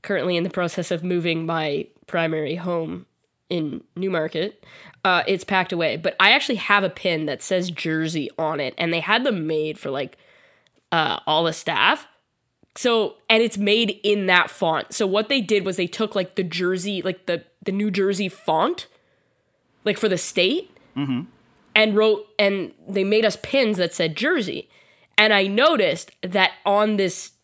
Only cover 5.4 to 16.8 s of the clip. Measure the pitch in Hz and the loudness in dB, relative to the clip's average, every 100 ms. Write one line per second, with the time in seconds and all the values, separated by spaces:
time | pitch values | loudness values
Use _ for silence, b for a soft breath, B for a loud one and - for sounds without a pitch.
5.4 | - 190 180 175 160 123 165 - 202 269 | 0 -2 0 0 0 0 -4 4 6 6
6.4 | - 220 - 202 196 - 185 160 151 135 | 2 -4 2 2 2 -2 -2 0 -2 -6
7.4 | - 185 180 165 165 160 160 165 139 - | -2 -2 -2 -4 -2 -2 -2 -4 -6 -4
8.4 | 160 156 131 - 170 170 160 226 262 202 | -4 -2 -6 -4 -2 -2 0 0 2 -2
9.4 | 156 156 156 147 - 135 131 _ b b | -2 -2 -2 -6 -6 -6 -8 _ b b
10.4 | b b b b _ 170 156 - - 156 | b b b b _ 0 0 -2 0 0
11.4 | 165 160 - 165 156 302 - _ _ _ | 0 -2 -2 2 4 2 -6 _ _ _
12.4 | _ _ _ - 247 226 208 - - 220 | _ _ _ -4 0 2 0 -4 2 4
13.4 | 233 202 202 214 220 - 202 208 190 180 | 4 0 2 2 2 -2 -2 0 4 2
14.4 | - - 170 156 - - 202 196 214 269 | 2 -2 -2 -2 -4 -4 0 0 0 -2
15.4 | 190 208 185 185 180 - 214 202 180 - | 2 0 0 -2 -4 -2 -4 -2 -4 -4
16.4 | 180 170 180 185 | -4 -2 -2 0